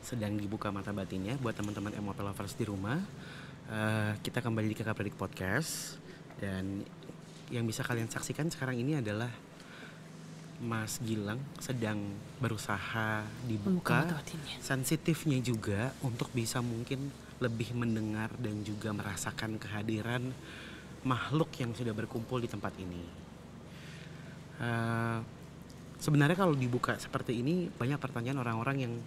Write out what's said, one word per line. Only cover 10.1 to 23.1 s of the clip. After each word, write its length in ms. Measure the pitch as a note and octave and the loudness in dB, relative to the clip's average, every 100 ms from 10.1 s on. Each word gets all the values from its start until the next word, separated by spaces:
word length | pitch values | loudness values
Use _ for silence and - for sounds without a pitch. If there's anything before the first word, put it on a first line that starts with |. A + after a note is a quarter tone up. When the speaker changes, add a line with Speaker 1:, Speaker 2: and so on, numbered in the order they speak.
| - - - - - | -14 -12 -12 -12 -6
Speaker 1:
Mas 400 | A#2+ A2+ A2 - | -2 0 0 -2
Gilang 400 | A#2 A2 G2+ A2+ C#3 - | 0 2 0 -2 -4 -8
sedang 480 | - B2+ A2 G#2 G2+ G2+ - - | -2 0 2 2 0 -4 -8 0
berusaha 880 | A#2 G#2+ - G2+ - A2+ A2 G#2+ G#2+ A2+ B2 | 0 0 0 0 0 0 2 2 -2 -6 -2
dibuka, 480 | A2 G#2 F3+ - A#2+ | 0 4 4 6 4
Speaker 2:
Membuka 0 | D#3+ | 6
mata 100 | D#3 | 0
batinnya. 400 | - D#3+ C#3+ - | -4 -8 -8 -8
Speaker 1:
sensitifnya 800 | - C3 B2+ D#3+ - D#3 D#3+ C3 | 0 0 4 2 4 4 6 4
juga 480 | A#2+ A2+ G#2 G2+ B2 - C#3 | 6 2 4 2 2 0 -2
untuk 240 | A#2 - B2+ | 0 0 2
bisa 240 | A2+ C3 | 2 2
mungkin 480 | A#2+ A2+ A#2+ C3 C#3 - - - | 0 0 -2 -2 -4 -6 -14 -2
lebih 320 | B2 A2+ A#2 | 0 2 0
mendengar 560 | A#2+ A#2 A2 A2 G#2+ A2+ - | 2 2 2 2 0 0 -2
dan 240 | A#2+ G#2 | -2 -2
juga 320 | G#2 G#2 A2 | -2 -2 0
merasakan 640 | G#2 G#2 F#2+ - - A2+ A2 | 0 0 0 -2 0 -2 -2
kehadiran 640 | G#2 G#2 G#2+ A2 G#2+ B2 B2+ C3 - - - - - - | -2 -2 0 0 2 0 0 -6 -10 -10 -10 -12 -12 -4
makhluk 480 | C3 B2 - D3 D#3+ - | 2 2 4 4 2 2
yang 160 | A#2+ | -2
sudah 240 | A2+ A#2+ G#2+ | 0 -2 0
berkumpul 400 | A2 A#2+ A2 B2+ | -2 -2 0 0
di 80 | A#2 | 0
tempat 320 | G#2 G2+ - | -2 -4 -4
ini. 240 | F#2 F2 E2 | -6 -6 -8